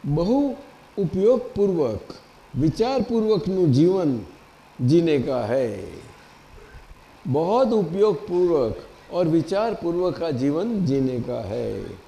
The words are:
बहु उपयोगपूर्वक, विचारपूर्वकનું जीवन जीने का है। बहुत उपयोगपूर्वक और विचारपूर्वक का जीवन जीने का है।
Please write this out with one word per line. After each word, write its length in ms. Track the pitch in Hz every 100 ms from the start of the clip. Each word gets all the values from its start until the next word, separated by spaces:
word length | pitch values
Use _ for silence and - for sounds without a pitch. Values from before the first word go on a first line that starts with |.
| 139
बहु 440 | 151 180 269 285 240 - - - -
उपयोगपूर्वक, 1080 | 175 180 208 254 - 196 202 175 127 104 - - - - - 123
विचारपूर्वकનું 1160 | 151 - 233 269 - 233 214 208 185 190 170
जीवन 500 | 127 175 190 160 120 87 - - - - -
जीने 360 | 123 165 165 143
का 280 | 123 127 110
है। 420 | 131 120 101 95 - - - - - - - - - - - - - -
बहुत 420 | 135 170 233 254
उपयोगपूर्वक 1160 | 226 165 185 214 156 - 175 180 156 113 98 - - -
और 160 | - 175
विचारपूर्वक 880 | 165 160 196 226 208 170 170 180 160
का 120 | 165
जीवन 560 | 127 139 151 226 214 165
जीने 340 | 135 131 127
का 280 | 120 120 98
है। 360 | 120 110 101 85 92